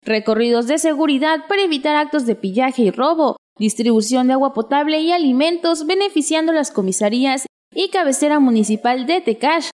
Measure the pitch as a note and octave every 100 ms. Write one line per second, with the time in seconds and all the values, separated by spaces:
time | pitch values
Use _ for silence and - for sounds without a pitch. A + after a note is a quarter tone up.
0 | - A3 A3 A3 A#3+ A#3 A#3+ D4+ D#4+ C#4+
1 | D#4 C4+ D#4 D#4+ D#4+ G4 F#4+ D4 D4+ D4+
2 | D4+ D4+ A#3+ - G3 G3 C4 B3+ G#3 F3+
3 | C4+ E4 C#4+ - _ _ G#3+ - A#3 A3+
4 | G#3+ B3+ B3+ C4 C4+ C4+ A3+ C#4 D4 D#4
5 | D#4+ F4 D4 B3+ D#4 E4+ E4+ D#4+ D#4 F#4+
6 | G4+ G4 C4+ D#4 D#4+ D#4+ C#4 - F#3+ F#3+
7 | G#3 A#3+ C4+ C4 - _ _ - F#4+ G4
8 | D#4 C4 D4 D4 C4+ A3+ G#3+ G#3+ A#3+ B3+
9 | B3+ F4+ F4 A3+ C4+ E4 -